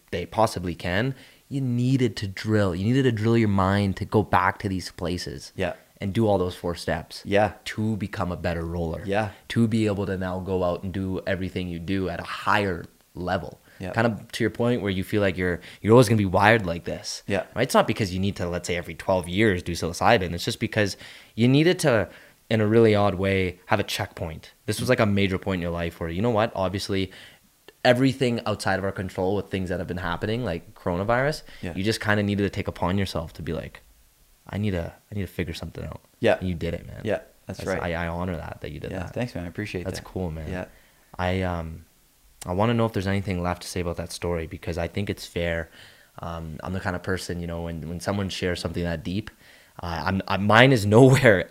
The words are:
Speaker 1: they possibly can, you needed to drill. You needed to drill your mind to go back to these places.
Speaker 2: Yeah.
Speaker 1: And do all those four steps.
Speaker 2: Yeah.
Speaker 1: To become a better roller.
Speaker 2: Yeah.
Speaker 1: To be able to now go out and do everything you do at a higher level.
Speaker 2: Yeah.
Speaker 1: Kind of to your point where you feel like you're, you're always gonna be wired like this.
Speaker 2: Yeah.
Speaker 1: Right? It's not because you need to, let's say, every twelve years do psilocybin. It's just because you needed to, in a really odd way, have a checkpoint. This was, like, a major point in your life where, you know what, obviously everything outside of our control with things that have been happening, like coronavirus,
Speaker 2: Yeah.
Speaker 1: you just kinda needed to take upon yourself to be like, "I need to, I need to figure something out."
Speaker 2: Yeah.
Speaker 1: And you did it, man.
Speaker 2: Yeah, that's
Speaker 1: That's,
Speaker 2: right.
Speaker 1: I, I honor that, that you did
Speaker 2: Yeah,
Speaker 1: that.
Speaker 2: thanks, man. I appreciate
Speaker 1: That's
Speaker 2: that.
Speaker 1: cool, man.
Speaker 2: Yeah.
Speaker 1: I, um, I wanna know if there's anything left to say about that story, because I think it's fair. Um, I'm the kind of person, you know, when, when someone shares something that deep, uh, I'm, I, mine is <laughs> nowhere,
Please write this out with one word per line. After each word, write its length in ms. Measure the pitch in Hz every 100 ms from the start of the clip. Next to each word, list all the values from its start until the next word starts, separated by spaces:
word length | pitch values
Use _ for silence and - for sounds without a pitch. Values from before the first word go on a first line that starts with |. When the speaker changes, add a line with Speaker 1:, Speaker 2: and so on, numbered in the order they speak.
| _
Speaker 1:
they 140 | 85 87
possibly 500 | - 110 101 90 80
can, 400 | 90 92 131 135 - - _
you 120 | 135
needed 540 | 131 120 123 135 120 -
to 100 | 101
drill. 480 | 95 107 107 98 85
You 100 | 101
needed 180 | 131
to 80 | 131
drill 240 | 110 110 117
your 80 | 107
mind 480 | 98 95 98 101 92
to 80 | 95
go 160 | 110
back 380 | 95 92 92 -
to 100 | 104
these 220 | 95 -
places. 600 | - 85 90 - 69 - -
Speaker 2:
Yeah. 180 | 87 - _ _
Speaker 1:
And 120 | 101
do 140 | 95 110
all 100 | 98
those 180 | 90 -
four 200 | 87 85
steps. 480 | - 80 - - -
Speaker 2:
Yeah. 280 | 101 104 - -
Speaker 1:
To 320 | - 110 107
become 340 | 104 - 87
a 60 | 87
better 260 | 87 85
roller. 380 | 82 87 82 85
Speaker 2:
Yeah. 280 | 95 98 107 - -
Speaker 1:
To 180 | 113 113
be 200 | 113 107
able 180 | 98 95
to 100 | 95
now 240 | 92 92
go 240 | 92 92
out 200 | 87 87
and 100 | 98
do 280 | 95 95 92 -
everything 400 | 92 92 95 90
you 100 | 85
do 280 | 82 95 90
at 120 | 85
a 20 |
higher 640 | - - - 104 101 85 90 _ _ -
level. 440 | 87 92 78 - _ -
Speaker 2:
Yeah. 120 | 92
Speaker 1:
Kind 160 | 113 117
of 240 | 104 -
to 100 | -
your 80 | 110
point 300 | - 117 120
where 100 | 98
you 120 | 95
feel 180 | 92 107
like 160 | 98 87
you're, 220 | 92 85 - -
you're 100 | 101
always 140 | 117 117
gonna 100 | 113
be 80 | 98
wired 400 | 92 101 113 90
like 180 | 85 -
this. 380 | 80 - - -
Speaker 2:
Yeah. 180 | 98 - -
Speaker 1:
Right? 80 |
It's 100 | 139
not 140 | 220 -
because 260 | 110 101
you 60 | 92
need 160 | 98 -
to, 100 | 87
let's 200 | 87 -
say, 80 | 87
every 160 | 85
twelve 340 | 82 - 92 85
years 340 | 90 110 90
do 80 | 87
psilocybin. 580 | 85 82 87 95 98 87
It's 120 | 87 -
just 140 | -
because 360 | 110 110 101 - - - - -
you 120 | 123
needed 300 | 139 160 180
to, 280 | 151 113 98 - - _ _
in 120 | 113
a 60 | 104
really 260 | 113 113 104
odd 200 | 101 92
way, 440 | 98 95 92 - -
have 140 | 104
a 40 |
checkpoint. 680 | 101 - 101 - 85 82 - _ -
This 120 | 107
was, 80 | -
like, 100 | 123
a 60 | 107
major 320 | 101 98 92
point 200 | 101 92
in 20 |
your 100 | 85
life 280 | 85 85 -
where, 100 | 82
you 120 | 85
know 80 | 117
what, 220 | 107 113 -
obviously 560 | 92 98 - 98 92 - - - _ _ - _
everything 580 | 123 123 135 117 127 117 104
outside 320 | 101 107 95
of 60 | 98
our 60 |
control 440 | 98 95 - 92 101
with 140 | -
things 200 | 98 90
that 100 | 87
have 80 | 85
been 100 | 87
happening, 460 | 87 85 104 113
like 300 | 113 82 -
coronavirus, 720 | - 95 87 104 120 143 156 - -
Speaker 2:
Yeah. 120 | 92 85
Speaker 1:
you 80 |
just 180 | 98 110
kinda 200 | 107 104
needed 200 | 101 101
to 60 | 98
take 180 | 104 101
upon 300 | - 87 98
yourself 360 | 95 85 80
to 80 | -
be 120 | 82
like, 280 | 78 - - - _ _ _ _ _ -
"I 80 | 98
need 140 | 107
to, 220 | 90 85 - _
I 40 | 104
need 60 |
to 60 | 90
figure 260 | - 85
something 300 | 82 85 - 82
out." 160 | - - _
Speaker 2:
Yeah. 180 | 113 90
Speaker 1:
And 80 | 92
you 60 | 82
did 180 | 82
it, 120 | 82 -
man. 160 | -
Speaker 2:
Yeah, 160 | 107 95 - _ -
that's 120 | 95
Speaker 1:
That's, 80 | 92
Speaker 2:
right. 140 | 95 90 85
Speaker 1:
I, 100 | 85
I 20 |
honor 280 | 85 92 82
that, 240 | - -
that 100 | -
you 80 | 73
did 120 | -
Speaker 2:
Yeah, 80 | 85
Speaker 1:
that. 140 | 87
Speaker 2:
thanks, 200 | - 123
man. 120 | - 87
I 20 |
appreciate 380 | 95 107 92 90
Speaker 1:
That's 140 | 85
Speaker 2:
that. 60 | -
Speaker 1:
cool, 240 | 92 90
man. 180 | 78 80
Speaker 2:
Yeah. 140 | 92 - - _ _ _ -
Speaker 1:
I, 240 | 90 92
um, 440 | 92 85 82 82 - _ _ _ _ _ -
I 80 |
wanna 200 | 90 113
know 120 | 117 113
if 80 |
there's 140 | 107 95
anything 340 | 98 98 90
left 200 | 87 87
to 40 | -
say 120 | 92
about 160 | 87 82
that 140 | 85
story, 340 | - 87 85 80
because 300 | - - 85
I 100 | 85
think 220 | 98 101
it's 160 | 92 -
fair. 440 | 87 85 82 82 - - - _ -
Um, 400 | 87 82 80 76
I'm 100 | -
the 60 | 95
kind 140 | 98 90
of 80 |
person, 360 | - 92 - 87
you 80 | 85
know, 140 | 85
when, 240 | 85 82 76
when 120 | 87
someone 260 | - 101 95
shares 300 | - 92 87
something 240 | 87 85
that 200 | 87 82
deep, 280 | 87 95 - - - - _ -
uh, 220 | 85 82 82
I'm, 160 | 95 -
I, 80 | 95
mine 360 | 101 110 131
is 120 | 127 101
<laughs> 120 | 107
nowhere, 480 | 131 131 127 92 -